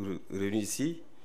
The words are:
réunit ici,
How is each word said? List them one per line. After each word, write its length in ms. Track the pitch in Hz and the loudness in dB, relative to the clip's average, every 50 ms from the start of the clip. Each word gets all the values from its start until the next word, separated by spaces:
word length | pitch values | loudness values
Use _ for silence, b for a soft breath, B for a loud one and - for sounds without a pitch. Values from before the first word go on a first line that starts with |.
| 101 98 90 78 - - | -2 -2 -2 -4 -4 -4
réunit 320 | 90 98 98 101 104 110 104 | 0 0 2 4 4 4 2
ici, 400 | 101 - - 135 160 170 - - - B B | 2 2 2 2 2 0 -2 -8 -10 B B